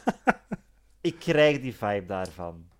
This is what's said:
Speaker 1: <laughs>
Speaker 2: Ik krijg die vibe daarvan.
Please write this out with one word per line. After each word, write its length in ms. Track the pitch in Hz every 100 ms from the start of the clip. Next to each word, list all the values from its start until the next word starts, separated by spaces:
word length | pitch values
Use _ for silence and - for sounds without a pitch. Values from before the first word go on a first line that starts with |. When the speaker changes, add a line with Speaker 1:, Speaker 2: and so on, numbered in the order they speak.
| - - -
Speaker 1:
<laughs> 680 | - _ 202 _ _ _ _
Speaker 2:
Ik 180 | 170 160
krijg 420 | - 151 151 143
die 140 | 127
vibe 320 | 107 107 101 90
daarvan. 600 | 95 90 78 85 82 85